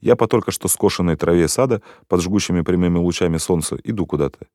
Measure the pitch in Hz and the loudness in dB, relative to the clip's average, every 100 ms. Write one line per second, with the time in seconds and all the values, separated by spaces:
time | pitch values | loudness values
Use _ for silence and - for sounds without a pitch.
0 | - 117 113 117 - - - - - - | 4 2 4 2 0 -6 -4 0 0 0
1 | 87 80 80 87 80 - 131 113 - - | 0 0 2 2 2 2 0 0 -4 -20
2 | _ 90 87 101 - 90 80 90 87 87 | _ -2 0 -2 0 -2 0 0 2 2
3 | 87 85 90 82 - 87 78 - - 104 | 0 0 -2 -2 -2 -2 -2 -8 -8 -6
4 | 82 - 71 - - | -4 -2 -4 -6 -20